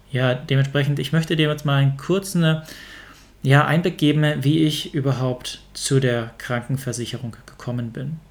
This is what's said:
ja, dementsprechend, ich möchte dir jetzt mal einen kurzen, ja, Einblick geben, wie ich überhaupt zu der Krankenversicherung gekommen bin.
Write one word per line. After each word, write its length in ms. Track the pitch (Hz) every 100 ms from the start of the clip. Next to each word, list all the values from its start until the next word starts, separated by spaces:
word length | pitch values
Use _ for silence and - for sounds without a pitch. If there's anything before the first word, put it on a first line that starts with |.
| -
ja, 220 | 127 127
dementsprechend, 680 | 123 - 135 139 143 139 143
ich 140 | 143
möchte 240 | 160 160 160
dir 100 | 151
jetzt 180 | 151 143
mal 120 | 139
einen 180 | 135 135
kurzen, 680 | - 190 196 175 160 160 - - - - - - - -
ja, 200 | 135 143
Einblick 340 | 139 156 180 -
geben, 280 | 147 151 151 151
wie 220 | 135 160 156
ich 280 | - -
überhaupt 680 | 147 135 123 127 123 - - -
zu 300 | - - 135
der 300 | 127 120 110 -
Krankenversicherung 1000 | - 120 120 135 135 120 113 117 117 - -
gekommen 480 | - - 120 117
bin. 260 | 139 139 160 -